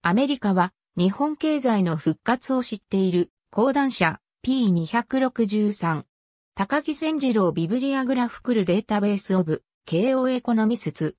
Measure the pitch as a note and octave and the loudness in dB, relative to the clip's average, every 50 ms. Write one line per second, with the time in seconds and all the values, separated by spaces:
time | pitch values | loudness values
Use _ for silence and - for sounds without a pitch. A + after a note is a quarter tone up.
0 | - E3+ F3 A#3 C#4 C#4 C#4+ B3 - G3+ F#3+ F#3 F3 F#3 _ _ _ _ _ - | 2 2 2 2 2 2 0 -2 0 0 2 2 0 0 _ _ _ _ _ 0
1 | F3 F#3+ G3 - C#4 D4+ D4+ _ - D#4 D#4 D4 B3+ B3 A3 G3+ F#3 E3 E3 D#3+ | 0 0 2 0 -2 -2 -2 _ -2 -2 0 0 0 0 2 2 2 0 0 0
2 | - - D#3 _ _ - A#3+ - - - C4 B3+ B3 - A3 G3+ _ _ G3+ G3 | -2 -2 -2 _ _ -2 -2 -2 -2 -2 -2 -2 -2 -4 -8 -10 _ _ -2 0
3 | F#3+ F#3 F3 F3 F3 _ _ _ _ _ - G3+ A3 C4+ C4 C#4+ C#4 C4+ - - | 0 2 2 0 0 _ _ _ _ _ -2 0 0 2 2 0 0 0 0 0
4 | F3+ D#3+ B2 - _ _ _ _ - A#3+ C4 C4+ A#3+ G3+ F3+ E3+ E3 - - A#3 | 0 0 0 -4 _ _ _ _ -2 -2 0 2 2 2 2 2 0 0 -2 -4
5 | A#3 _ - C4 C4 B3+ _ - A#3 G3+ G#3 G#3+ G#3+ G#3 G3+ - - E3 D#3+ D3 | -2 _ 0 0 0 0 _ -2 -2 0 0 0 0 0 0 -2 -2 -2 -2 -4
6 | - _ _ _ _ _ _ _ _ _ _ - G3 - C#4 D4+ D4 - D4+ - | -6 _ _ _ _ _ _ _ _ _ _ -6 -2 0 -2 -2 -2 -4 -6 -4
7 | D#4+ D#4 D#4+ D4+ C#4 C4 A3+ G#3+ F#3+ E3+ - E3+ E3 E3 G#3+ B3+ B3+ C#4 C#4 C4+ | -2 -2 -2 0 0 2 2 4 2 2 2 0 -2 -2 -2 -2 -2 -2 -2 -2
8 | C4 B3 C4+ B3+ A#3+ A#3 - - _ B3 A#3+ A3 F#3 E3 F3 G#3 - - G#3+ G#3 | -2 0 0 0 -2 -2 -4 -8 _ 0 0 0 2 2 0 0 0 -2 -2 0
9 | G3 G#3 G3+ G3 - - F#3+ F#3 F3+ D#3 D#3 - _ _ _ _ _ - D#3+ E3 | 0 0 0 -2 -2 0 0 0 2 0 -2 -4 _ _ _ _ _ -4 -2 0
10 | G#3 C4 C4 C4 B3+ B3+ B3+ B3 - - A#3 A3 A3 G#3+ A#3+ G#3 - D#3+ - - | 2 2 2 2 0 0 -2 -2 -2 0 0 2 2 0 0 -2 -4 -6 -4 -4
11 | D#3 D3+ - | -6 -6 -6